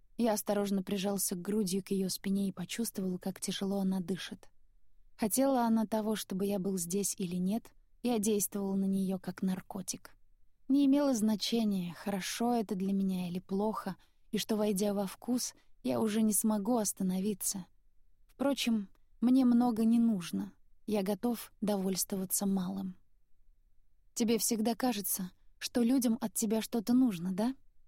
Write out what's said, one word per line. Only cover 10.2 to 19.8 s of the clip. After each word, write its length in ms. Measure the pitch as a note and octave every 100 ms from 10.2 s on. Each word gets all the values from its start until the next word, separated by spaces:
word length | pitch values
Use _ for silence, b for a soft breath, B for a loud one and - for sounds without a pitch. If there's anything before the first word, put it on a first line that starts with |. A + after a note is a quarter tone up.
| - - - - -
Не 160 | C4+
имело 300 | C#4 C#4+ C#4+
значения, 800 | A#3+ G#3+ G#3+ - A#3 A3 G3 F3
хорошо 580 | E3 - G3 - - A#3
это 220 | A#3+ G3+
для 180 | F#3+ F#3+
меня 360 | G3 G3 F#3 F3+
или 100 | F3+
плохо, 580 | - G3 G#3+ G#3+ - F3+ b b -
и 60 | G#3
что, 200 | - G#3+
войдя 360 | G#3+ F#3 G#3
во 140 | G3+ G3
вкус, 480 | - - B3 - - b -
я 160 | B3+ A#3+
уже 220 | A3+ G#3+
не 140 | A3
смогу 420 | G#3 A3 G#3+ G3+ B3
остановиться. 880 | G3+ - F#3+ F#3 G3+ G3 - G3 F3 _ _ - - - -
Впрочем, 560 | - C#4 C#4 - A3+ G3 - - -
мне 240 | A#3 C4 B3
много 400 | A#3+ B3 A3